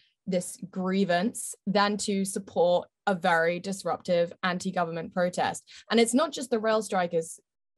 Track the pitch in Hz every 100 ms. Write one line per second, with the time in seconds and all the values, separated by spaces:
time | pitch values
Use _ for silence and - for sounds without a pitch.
0 | _ _ - 175 - - - 190 185 190
1 | 185 175 214 - - - - 202 202 208
2 | - 196 196 214 - 196 254 175 - _
3 | - 185 180 165 165 175 190 196 170 160
4 | - 170 170 - 185 185 190 180 170 165
5 | 165 185 180 175 123 - - - - 226
6 | 226 254 320 - 254 226 220 220 202 190
7 | 175 170 165 - _ _ _